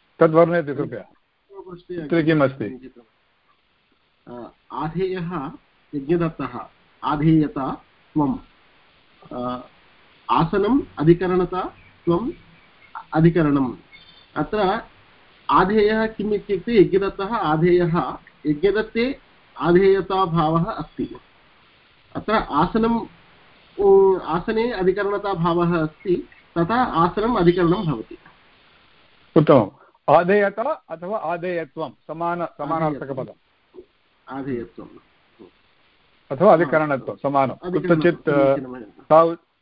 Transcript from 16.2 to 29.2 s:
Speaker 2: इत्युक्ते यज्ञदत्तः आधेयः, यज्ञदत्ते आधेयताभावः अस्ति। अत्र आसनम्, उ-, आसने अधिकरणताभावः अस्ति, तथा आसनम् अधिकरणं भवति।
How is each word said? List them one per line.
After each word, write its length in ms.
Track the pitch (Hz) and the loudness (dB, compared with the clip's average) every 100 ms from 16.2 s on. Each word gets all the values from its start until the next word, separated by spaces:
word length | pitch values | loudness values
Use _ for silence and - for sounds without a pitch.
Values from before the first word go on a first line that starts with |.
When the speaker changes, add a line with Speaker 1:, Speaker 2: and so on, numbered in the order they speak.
| 208 | -4
Speaker 2:
इत्युक्ते 460 | 208 - 190 233 226 | -4 -4 -6 2 4
यज्ञदत्तः 560 | 156 190 196 196 196 226 | 4 4 -2 -6 -6 -2
आधेयः, 800 | 160 156 175 180 165 170 147 190 - _ 151 | 0 2 4 4 2 0 -4 -8 -16 _ -4
यज्ञदत्ते 720 | 147 196 208 220 226 254 285 _ _ _ - | 0 0 0 -2 -4 -4 -6 _ _ _ -4
आधेयताभावः 1040 | 156 180 196 196 185 190 175 165 156 165 | 2 4 6 4 0 0 0 0 0 0
अस्ति। 520 | 196 - - - - - _ _ _ _ _ _ _ _ _ 151 | -2 -6 -12 -10 -10 -12 _ _ _ _ _ _ _ _ _ -12
अत्र 160 | - | -4
आसनम्, 720 | 214 - 143 180 226 226 226 - - _ _ _ _ _ - | -2 -2 -2 0 0 0 -2 -6 -16 _ _ _ _ _ 0
उ-, 400 | 403 196 190 185 | 6 6 6 2
आसने 520 | - 170 226 220 240 | -2 -6 -2 -2 -2
अधिकरणताभावः 1120 | 196 185 196 202 202 202 180 175 170 170 175 | 0 0 0 -2 -4 -4 -2 0 2 0 0
अस्ति, 460 | 156 - 196 180 - - _ 170 | -2 -4 -4 -4 -4 -18 _ -4
तथा 160 | 170 | 0
आसनम् 640 | 240 247 165 175 208 226 226 | 0 0 2 2 0 -2 2
अधिकरणं 500 | 175 180 170 220 170 | 2 4 2 0 -2
भवति। 320 | 113 - - - _ _ _ _ _ _ _ _ _ | -6 -8 -18 -20 _ _ _ _ _ _ _ _ _